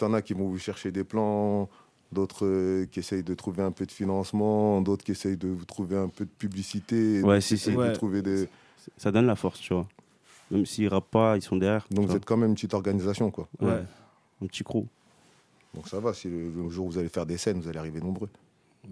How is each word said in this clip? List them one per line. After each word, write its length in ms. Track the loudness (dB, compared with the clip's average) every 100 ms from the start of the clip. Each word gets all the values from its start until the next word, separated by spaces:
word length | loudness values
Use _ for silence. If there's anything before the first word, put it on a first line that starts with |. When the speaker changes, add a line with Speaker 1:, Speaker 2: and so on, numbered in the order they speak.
Speaker 1:
y 40 |
en 100 | 2
a 80 | 2
qui 100 | 0
vont 160 | -2 -2
vous 100 | -4
chercher 320 | -6 -6 -4
des 140 | -4
plans, 640 | -4 -2 0 0 0 0 -2 -8 _ _ _
d'autres, 340 | -4 -2 0 0
euh, 400 | 2 2 0 -2
qui 140 | -6
essayent 220 | -4 -4
de 100 | -4
trouver 280 | -6 -4 -2
un 100 | -2
peu 120 | -2
de 80 | -6
financement, 880 | -4 -2 -2 -2 0 2 4 4 4
d'autres 240 | 2 0
qui 60 | -2
essayent 260 | -2 -2 -2
de 120 | -2
vous 160 | -4 -6
trouver 300 | -8 -4 -2
un 100 | -2
peu 160 | -4
de 60 | -10
publicité, 840 | -6 -6 -6 -6 -8 -2 2 4 6
Speaker 2:
Ouais, 40 | 8
Speaker 1:
d'autres 60 | 6
Speaker 2:
si, 140 | 6 2
Speaker 1:
qui 40 |
Speaker 2:
si. 80 | 2
Speaker 1:
essayent 60 | 2
Speaker 3:
Ouais. 120 | 2
Speaker 1:
de 40 |
trouver 280 | 0 0 0
des 260 | 0 0 -2 -6 -20 _ -20 -6
Speaker 2:
Ça 160 | 0
donne 140 | 4 4
la 100 | 2
force, 240 | -2 -4
tu 140 | -2
vois. 120 | 0 0 -8 _ _ _ -20 -2
Même 140 | 0 0
s'ils 220 | 0 2
rappent 220 | 2 2
pas, 260 | 4 4 4
ils 60 |
sont 140 | 0 2
derrière, 280 | 2 2 0
Speaker 1:
Donc 0 |
Speaker 2:
tu 100 | 0
Speaker 1:
vous 40 | 2
Speaker 2:
vois. 80 | 2
Speaker 1:
êtes 80 |
quand 120 | 2 2
même 120 | 4
une 40 |
petite 200 | 2 0
organisation, 560 | -2 0 0 0 0 -2
quoi. 180 | -2 -10 -2
Speaker 2:
Ouais. 80 | 0
Speaker 3:
Ouais. 140 | 0 -4 -14 -20 _ _ _
Speaker 2:
Un 40 | -10
petit 160 | -8
crew. 220 | -4 -4 -4 -10 _ _ _ _ _ _ _
Speaker 1:
Donc 140 | -16 -10
ça 100 | -4
va, 140 | -4
si 140 | -4 -6
le, 200 | -6 -6
le 180 | -6 -6
jour 160 | -6 -4
où 40 |
vous 80 | -2
allez 100 | -2
faire 160 | -4 -4
des 100 | -2
scènes, 240 | -2 -2
vous 80 | -4
allez 100 | -8
arriver 220 | -8 -6
nombreux. 280 | -6 -6 -8 -12 _ _ _ _ -16